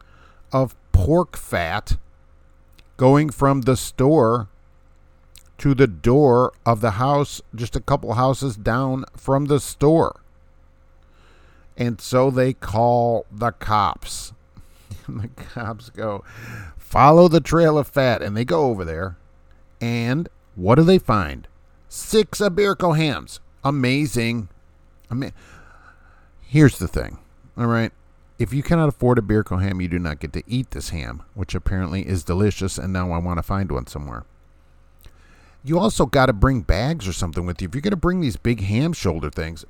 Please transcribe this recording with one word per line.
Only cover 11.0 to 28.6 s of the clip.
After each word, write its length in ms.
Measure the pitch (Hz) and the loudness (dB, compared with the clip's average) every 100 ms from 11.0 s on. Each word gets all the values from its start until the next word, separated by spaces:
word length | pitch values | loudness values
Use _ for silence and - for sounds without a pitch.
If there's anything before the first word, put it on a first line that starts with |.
| - _ - - - - - - | -20 _ -20 -20 -20 -20 -20 -6
And 240 | 120 110 | -4 -4
so 300 | - 127 135 | -2 2 2
they 220 | 127 127 | 2 0
call 760 | 127 - 107 120 120 117 113 - | 0 -4 0 2 2 2 0 -4
the 180 | 104 117 | -6 -6
cops. 800 | - - 107 95 - - - - - | -4 0 2 2 -2 -10 -12 -14 -20
<laughs> 40 | _ - - - - - - | _ -20 -20 -20 -20 -18 -14
And 120 | 120 | -10
the 80 | 113 | -12
cops 600 | - - 123 113 110 117 | -12 -16 -12 -10 -12 -16
go, 340 | 104 110 98 - - - - - - | -8 -8 -8 -12 -18 -16 -16 -16 -16
"Follow 520 | - - 135 165 175 | -4 4 8 8 8
the 120 | 160 | 6
trail 380 | - 160 165 151 | 2 2 4 2
of 100 | 135 | 0
fat." 340 | 143 131 113 | 0 0 0
And 140 | 98 104 | -4 -4
they 80 | |
go 220 | 123 170 135 | -2 0 0
over 180 | 104 | -2
there. 320 | 82 80 95 87 - _ _ - - - | -6 -6 -8 -10 -20 _ _ -20 -20 -10
And 480 | 117 117 117 143 170 _ _ | -4 -2 -2 -2 -4 _ _
what 200 | 101 90 | -4 4
do 80 | 127 | 6
they 160 | 165 185 | 6 4
find? 500 | - 107 78 65 - - _ _ - | 4 -2 -2 -8 -16 -20 _ _ -18
Six 520 | - - 220 208 - | -14 -2 0 0 0
Iberico 540 | 208 180 202 185 180 | -2 0 0 2 0
hams. 460 | 156 156 95 - - - _ | 2 0 -2 -8 -20 -20 _
Amazing. 840 | 143 143 123 135 147 120 117 117 98 - _ _ _ _ - | -4 0 0 0 0 -2 -2 -4 -8 -16 _ _ _ _ -10
I 40 | |
mean, 180 | 120 139 - - - - - - - - - _ - | -8 -8 -12 -20 -20 -20 -20 -20 -20 -20 -20 _ -20
here's 380 | - 147 143 - | -2 6 6 6
the 100 | 92 | -6
thing, 300 | - 57 - - _ - - | -6 -8 -12 -20 _ -18 -4
all 100 | 117 | 0
right? 240 | 117 113 _ _ _ _ - | 0 -2 _ _ _ _ -6
If 140 | 117 | -4
you 100 | 135 | -4